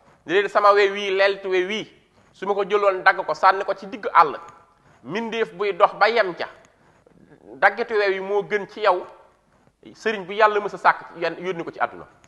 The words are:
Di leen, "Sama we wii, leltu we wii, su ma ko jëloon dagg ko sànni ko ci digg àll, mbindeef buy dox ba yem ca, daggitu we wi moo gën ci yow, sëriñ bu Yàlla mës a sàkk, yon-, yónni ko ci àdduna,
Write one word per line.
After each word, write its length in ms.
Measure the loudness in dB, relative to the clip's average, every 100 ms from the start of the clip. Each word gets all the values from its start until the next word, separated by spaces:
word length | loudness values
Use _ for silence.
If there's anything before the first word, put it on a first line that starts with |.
| _ _ -2
Di 80 |
leen, 140 | -2 0
"Sama 240 | 4 4
we 180 | 6 2
wii, 200 | 0 -4 0
leltu 320 | 0 0 -2
we 140 | -2 -2
wii, 260 | -6 -8 _ _ _ _
su 140 | _ -4
ma 80 |
ko 80 | -2
jëloon 380 | 0 0 2 4
dagg 220 | 2 2 -2
ko 80 |
sànni 300 | 2 2 2
ko 100 | -2
ci 120 | -6 -8
digg 200 | -10 2
àll, 240 | 4 4 0 -14 -20 _ _ _ _
mbindeef 500 | -12 -8 -6 -4 -6
buy 180 | -4 -6
dox 220 | 2 0
ba 140 | 4 2
yem 260 | 2 -2
ca, 120 | -6 -12 -14 _ _ _ _ _ _ _ _ -20 2
daggitu 360 | 2 2 -2
we 140 | 0 0
wi 120 | -2
moo 220 | -2 -4
gën 240 | -2 -4 -6
ci 120 | 0
yow, 220 | 0 0 -4 -18 _ _ _ _ _ _ -20
sëriñ 300 | -8 -6 -6
bu 80 | -6
Yàlla 280 | 0 2 2
mës 140 | -4
a 40 | 0
sàkk, 380 | 0 0 -6 -8
yon-, 200 | -8 -6
yónni 260 | -8 -8
ko 60 | -10
ci 60 | -6
àdduna, 260 | -6 -6 -20 _